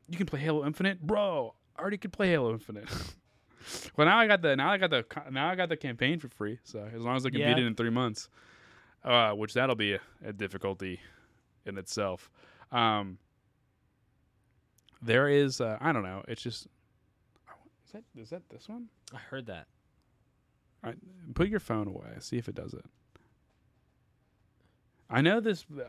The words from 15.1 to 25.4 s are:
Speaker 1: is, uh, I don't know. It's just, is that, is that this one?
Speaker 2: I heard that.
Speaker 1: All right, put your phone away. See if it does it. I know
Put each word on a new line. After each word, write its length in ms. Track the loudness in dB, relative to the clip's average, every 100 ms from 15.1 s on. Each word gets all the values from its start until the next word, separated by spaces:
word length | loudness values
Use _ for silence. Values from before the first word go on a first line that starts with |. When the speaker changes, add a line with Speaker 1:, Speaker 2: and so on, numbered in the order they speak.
| 4 6
Speaker 1:
is, 320 | 6 4 2
uh, 180 | -2 0
I 100 | 0
don't 120 | 0
know. 200 | -2 -8 -10
It's 120 | -8
just, 260 | -8 -8 -12 _ _ _ _ _ _ _ _ -20 -20 _ _
is 60 |
that, 120 | -20 -20 -20
is 140 | -14
that 180 | -14 -14
this 200 | -20 -16
one? 180 | -14 -16 _ -20
Speaker 2:
I 40 | -18
heard 300 | -12 -12 -12
that. 200 | -14 -16 _ _ _ _ _ _ _ _ _ _ _
Speaker 1:
All 80 | -12
right, 60 | -12 -16 -20 -12 -2
put 140 | 0
your 100 | 0
phone 280 | -4 -4 -4
away. 240 | -8 -12 -16
See 180 | -8 -6
if 100 | -6
it 80 | -10
does 180 | -10
it. 120 | -12 -16 _ _ _ _ _ _ _ _ _ _ _ _ _ _ _ _ _ _ _ _ _ _
I 100 | 4
know 200 | 6 4